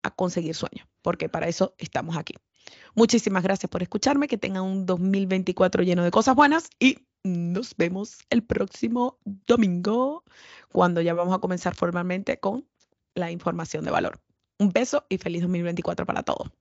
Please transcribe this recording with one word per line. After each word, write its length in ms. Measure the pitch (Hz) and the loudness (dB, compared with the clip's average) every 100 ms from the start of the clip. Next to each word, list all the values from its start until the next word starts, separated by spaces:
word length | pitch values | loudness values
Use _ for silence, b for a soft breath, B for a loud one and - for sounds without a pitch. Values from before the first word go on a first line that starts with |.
a 80 | - | -8
conseguir 440 | - 180 175 160 | -2 -2 -2 -6
sueños, 340 | 160 - - - _ | -6 -8 -10 -20 _
porque 260 | - 170 156 | -4 -4 -4
para 180 | 160 165 | -4 -4
eso 280 | 165 190 _ | 0 -2 _
estamos 380 | 170 135 160 165 | -6 -6 -4 -8
aquí. 180 | - - _ B B B B | -8 -16 _ B B B B
Muchísimas 480 | - 226 233 - 190 | 2 4 4 2 0
gracias 280 | 185 196 - | 0 -2 -4
por 120 | 180 | -6
escucharme, 460 | 180 208 277 277 285 | -4 -2 0 0 0
que 80 | 214 | -2
tengan 260 | 196 190 | -4 -4
un 220 | 190 190 | -4 -2
dos 160 | 185 180 | -2 0
mil 260 | 190 196 190 | 2 0 0
veinticuatro 560 | 190 185 180 185 - | 0 -2 2 2 4
lleno 220 | 180 175 | 2 2
de 60 | 175 | 4
cosas 240 | 202 226 | 4 4
buenas 340 | 254 294 320 - _ | 6 6 4 -2 _
y 200 | 254 - _ _ | 6 6 _ _
nos 500 | 190 175 170 175 254 - | -4 -2 -2 -4 -6 -2
vemos 420 | 170 185 214 - - | 0 0 -8 -14 0
el 140 | 240 | 0
próximo 760 | 226 202 196 - 226 240 247 _ | 2 -2 -2 -4 -2 0 -2 _
domingo, 1000 | - 196 - 240 202 175 185 233 262 320 _ B B B B | -14 -12 2 4 4 2 0 0 0 -4 _ B B B B
cuando 300 | 185 180 170 | 2 4 4
ya 140 | 170 | 0
vamos 200 | 170 175 | 0 0
a 40 | 185 | 0
comenzar 360 | 185 180 175 | -2 -2 -4
formalmente 640 | - 175 175 180 185 196 - | -2 -2 -2 -4 -4 -4 -4
con 260 | 196 240 - _ _ _ _ | -4 -6 -10 _ _ _ _
la 160 | - 170 | -8 -8
información 540 | 175 - 170 165 156 | -4 -4 -4 -8 -8
de 60 | 156 | -2
valor. 300 | 160 180 - _ _ _ _ | -2 -2 -8 _ _ _ _
Un 120 | 202 | 0
beso 360 | 196 254 285 _ | 2 0 -2 _
y 100 | 190 | -6
feliz 240 | - 175 | -4 -4
dos 80 | 175 | -2
mil 120 | 180 | -2
veinticuatro 420 | 170 175 170 170 | -2 -4 -4 -6
para 180 | 175 - | -4 -4
todos. 280 | - - - _ | -4 -6 -6 _